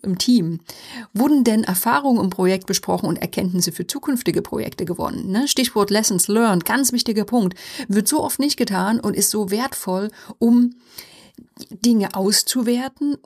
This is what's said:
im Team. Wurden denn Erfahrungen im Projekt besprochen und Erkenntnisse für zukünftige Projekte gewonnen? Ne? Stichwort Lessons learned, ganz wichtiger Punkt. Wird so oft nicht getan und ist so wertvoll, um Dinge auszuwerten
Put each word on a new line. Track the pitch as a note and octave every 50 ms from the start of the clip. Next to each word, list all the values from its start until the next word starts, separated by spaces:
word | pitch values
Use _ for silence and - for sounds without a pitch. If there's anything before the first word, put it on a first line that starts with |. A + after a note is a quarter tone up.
| -
im | G3 F#3 F3+
Team. | - - B3 A#3+ F3 D#3+ E3+ E3 - _ - - - - - B3 A3+ - _
Wurden | G#3+ B3 D4 D4+ C#4+ B3
denn | A#3+ G#3+ A3 A3
Erfahrungen | - F#3 F3+ - A#3 B3 C#4+ C#4+ C4+ B3 A3 F#3+
im | F#3+
Projekt | F3+ - F#3 F3+ F#3+ F#3+ F#3
besprochen | - G3 - - - F3+ F3+ - -
und | E3
Erkenntnisse | - - F3+ - - G3+ F#3 F3+ F3+ F3 - E3
für | - F3+
zukünftige | - - C#4+ - - C#4 B3 - - E3 E3+ E3
Projekte | - - - - - - - F#3
gewonnen? | E3+ F3 E3+ E3 - - - - F#3+
Ne? | F#3 G#3+ C4+ C#4+
Stichwort | - - C4 B3 - G#3+ G3+ G3+
Lessons | G3+ G#3+ A3 - G#3 F3+ - -
learned, | G3+ A3 A#3 A3+ G3 F3 E3
ganz | - G#3+ B3+ C#4 B3 B3
wichtiger | A#3+ - - A3 G#3+ G#3
Punkt. | G#3 A#3 B3 G3+ F#3 F3+ - - - - - C4+ -
Wird | F#3+ G#3 G#3+ -
so | D4+ C4+ -
oft | - - -
nicht | C4+ D4 C#4+
getan | - A#3+ G#3 G3+ F3+ F#3 G3 A3+ A3+
und | - G#3 -
ist | - G#3 -
so | - G#3+ G#3+ F#3
wertvoll, | G3 G#3+ B3 C#4 - - - - F#3 F#3 G3 G#3+ - - - - G#3+ -
um | A3 A#3 A#3 A#3+ B3 A#3+ A#3+ - _ _ _ - - - - - - - _ - - _ _ _ - -
Dinge | - F#3+ - A#3+ A#3 A3 G3 - -
auszuwerten | G3 F#3+ G3 G#3+ - - - - B3+ A#3+ A3+ A#3+ A#3+ B3+ C4+ C4 _ D4 C#4+ C#4+ - -